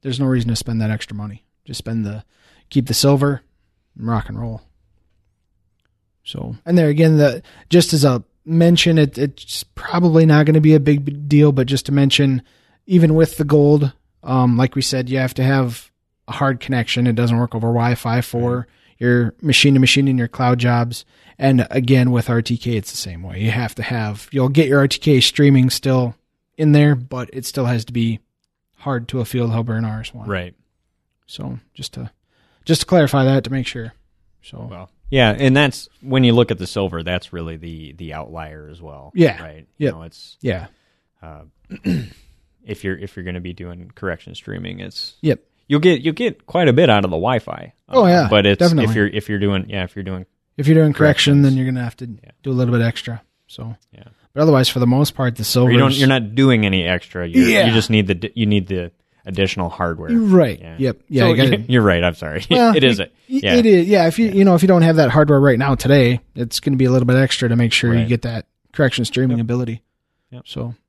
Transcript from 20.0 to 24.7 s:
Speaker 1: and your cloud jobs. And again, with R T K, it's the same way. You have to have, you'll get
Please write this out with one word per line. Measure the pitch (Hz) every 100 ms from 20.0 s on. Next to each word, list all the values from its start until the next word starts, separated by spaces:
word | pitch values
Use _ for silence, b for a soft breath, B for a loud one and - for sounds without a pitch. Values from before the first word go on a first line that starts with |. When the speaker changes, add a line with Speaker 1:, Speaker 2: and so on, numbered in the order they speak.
| 139
Speaker 1:
and | 127
your | 117
cloud | - 127 123
jobs. | 120 120 120 117 - b b b
And | 135 131 -
again, | 131 123 135 123
with | 123 -
R | 117
T | 113 120
K, | - 113
it's | 98
the | -
same | - 85
way. | 92 92
You | 110
have | 113 117 -
to |
have, | 110 117 107 104 -
you'll | 135 131
get | 139 151